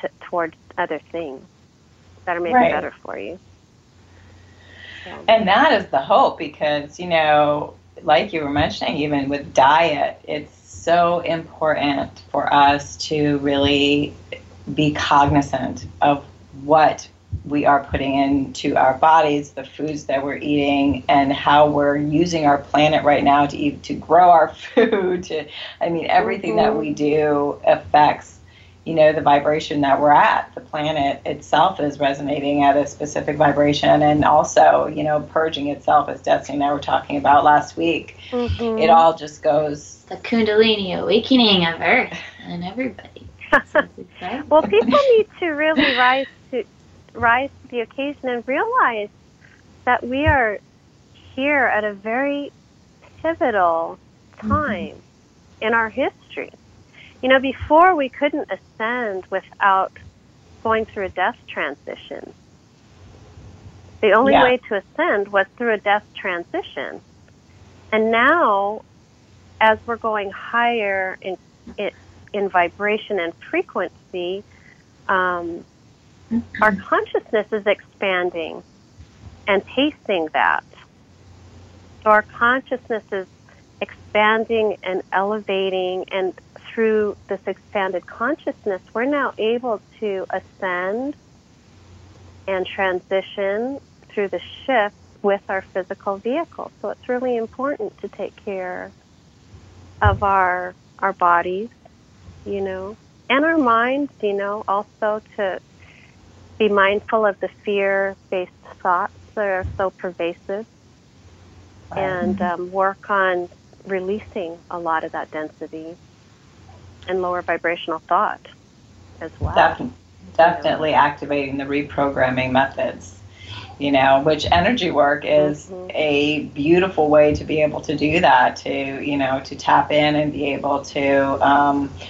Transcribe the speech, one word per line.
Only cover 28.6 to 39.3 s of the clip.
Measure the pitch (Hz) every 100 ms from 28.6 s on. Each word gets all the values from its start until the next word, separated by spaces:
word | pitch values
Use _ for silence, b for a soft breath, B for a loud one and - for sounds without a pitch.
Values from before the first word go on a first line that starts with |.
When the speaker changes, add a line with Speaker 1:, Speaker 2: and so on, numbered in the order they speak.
| b b
Speaker 2:
you | -
know, | 160 156
the | 156
vibration | 143 147 151 156 - 147
that | 139 143
we're | 147
at. | 151 220 - -
The | -
planet | - 156 151 156 139 - 165
itself | 147 - 151 185 -
is | 147 143
resonating | 139 143 147 143 143 143
at | 139 143
a | 139
specific | - 147 147 147 147
vibration, | 147 143 147 147 - 147
and | 147 151
also, | 147 151 156 - 151 143 143
you | 151
know, | 151 151
purging | 147 160 160 151 143
itself, | 143 - 151 143
as | 135
Destiny | - 151 - 143
and |
I | 143
were | 143
talking | - 139 - 143
about | 139 147
last | 151 147 - 165
week. | 165 143 - - B
Speaker 1:
Mm-hmm. | 247 240 - 233 220
Speaker 2:
It | 160
all | 165 165 156
just | 147